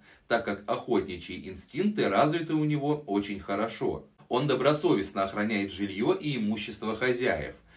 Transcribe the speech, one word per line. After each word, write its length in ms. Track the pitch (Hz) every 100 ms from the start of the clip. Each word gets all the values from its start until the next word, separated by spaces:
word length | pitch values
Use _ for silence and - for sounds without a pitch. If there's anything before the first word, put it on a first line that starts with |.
| - - -
так 180 | 117
как 240 | - 101 -
охотничьи 800 | 117 - 104 - 90 - 87 92
инстинкты 600 | 95 - 143 208 214 175
развиты 460 | 120 143 165 156
у 100 | 156
него 400 | 151 147 143 147 -
очень 320 | 101 101 98
хорошо. 680 | - 98 113 - - - - _ -
Он 160 | 120 147
добросовестно 800 | 127 135 151 - 110 98 104
охраняет 480 | 98 104 107 104 95
жильё 400 | - 101 95 139
и 240 | 190 151 127
имущество 580 | 104 107 - 107 110
хозяев. 640 | 110 127 120 123 82 64 - _